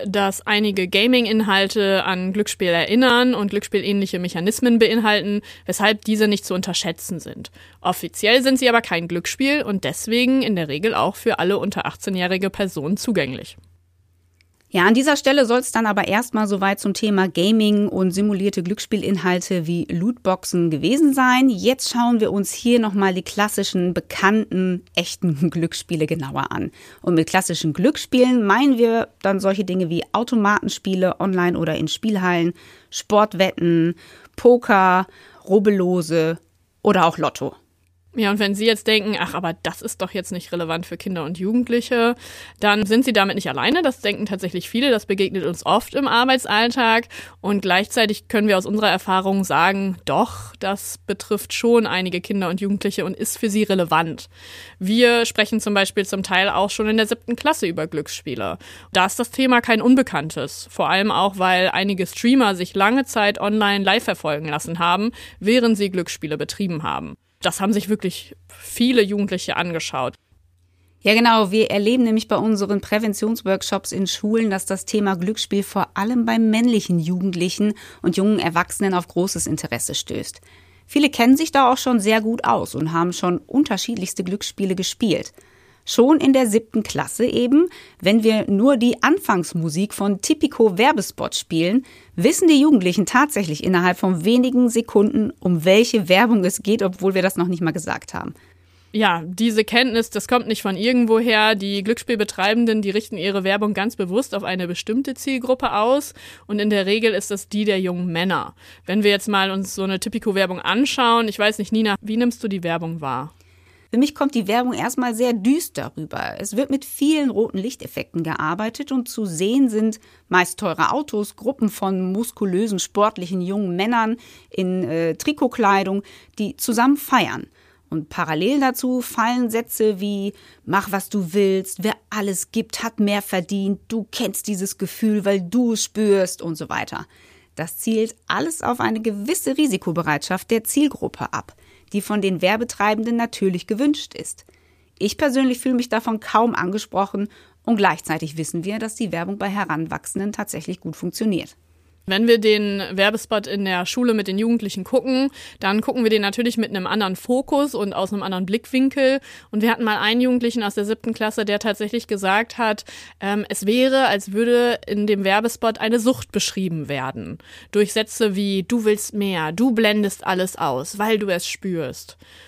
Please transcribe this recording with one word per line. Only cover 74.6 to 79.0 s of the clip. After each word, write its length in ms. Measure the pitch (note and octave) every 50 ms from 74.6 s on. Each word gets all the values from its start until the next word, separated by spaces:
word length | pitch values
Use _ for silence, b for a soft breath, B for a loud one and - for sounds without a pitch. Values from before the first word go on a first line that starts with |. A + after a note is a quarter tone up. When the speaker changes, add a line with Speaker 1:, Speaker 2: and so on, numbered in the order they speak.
| -
Speaker 2:
das 180 | - G3 F#3 -
Thema 300 | - - G#3+ G3+ G3 F#3+
Glücksspiel 480 | E3+ F3+ G3 A3 - - - G3 G3+
vor 260 | F#3+ - - G3+ - - -
allem 320 | F#3+ G3+ A3 B3+ A#3+ A3+
bei 120 | A#3 A3+ A3+
männlichen 600 | A3+ A3 A3 A3 A#3 B3 A3+ G#3 - - F3 E3+
Jugendlichen 720 | D#3 E3+ F#3 F3+ F#3 G3 E3+ E3+ F3 F#3 - - G3+ G#3 G#3 B B B B B
und 160 | B F3 E3 F#3+
jungen 200 | F#3+ G#3+ G#3+ F3+
Erwachsenen 540 | - E3 E3+ E3+ F3+ - - - G3+ F#3+
auf 160 | F#3 F3+